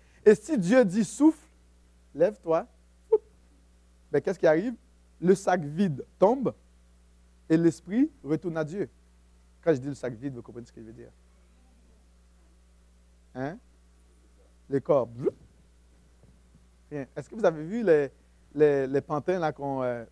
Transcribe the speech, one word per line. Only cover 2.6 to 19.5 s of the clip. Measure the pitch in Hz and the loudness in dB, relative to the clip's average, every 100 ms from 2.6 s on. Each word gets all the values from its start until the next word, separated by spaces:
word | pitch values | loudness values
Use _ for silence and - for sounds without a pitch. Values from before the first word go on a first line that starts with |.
| 240 _ _ _ - 427 _ _ _ _ _ _ _ _ - | -4 _ _ _ -2 -2 _ _ _ _ _ _ _ _ -4
ben, | 143 | -2
qu'est-ce | 185 190 | -2 2
qui | 165 | 4
arrive ? | 160 240 233 _ _ _ - | 4 0 -8 _ _ _ -4
Le | 175 | 2
sac | 190 - 180 | 2 2 -2
vide | 147 156 196 135 - - | -2 -2 -2 -2 -10 2
tombe | 190 269 185 - _ _ _ _ _ _ _ _ - | 2 2 -4 -6 _ _ _ _ _ _ _ _ -2
et | 165 | 2
l'esprit | 170 - - 220 311 _ | 2 0 -6 0 -2 _
retourne | 139 156 180 160 | -6 -4 -4 -6
à | |
Dieu. | 151 196 135 _ _ _ _ _ _ _ | -6 -8 -10 _ _ _ _ _ _ _
Quand | 170 | -2
je | 139 | 0
dis | 139 | -2
le | |
sac | 135 123 | -10 -10
vide, | 110 143 | -10 -12
vous | 120 | -14
comprenez | 113 117 120 | -16 -18 -18
ce | |
que | 120 | -20
je | 110 | -20
veux | |
dire ? | 120 117 _ _ _ _ _ _ _ _ _ _ _ _ _ _ _ _ _ _ _ _ _ _ | -20 -20 _ _ _ _ _ _ _ _ _ _ _ _ _ _ _ _ _ _ _ _ _ _
Hein ? | 127 135 214 _ _ _ _ _ _ _ _ _ _ - | -10 -10 -10 _ _ _ _ _ _ _ _ _ _ -4
Le | 135 | -4
corps. | - 143 117 | 2 0 0
Bloup. | 117 151 - - _ _ _ _ _ _ _ _ _ _ _ _ _ _ | -6 -6 -6 -20 _ _ _ _ _ _ _ _ _ _ _ _ _ _
Bien. | 147 131 - | -14 -12 -14
Est-ce | - | -14
que | |
vous | 226 | -2
avez | 196 156 | -2 -2
vu | 160 233 | -8 -4
les, | 202 151 139 _ _ _ _ | 2 4 2 _ _ _ _
les, | 147 151 139 135 | 2 2 4 0
les | 139 | -4
pantins | 135 151 180 185 | -4 -6 -2 -2
là | 156 | -2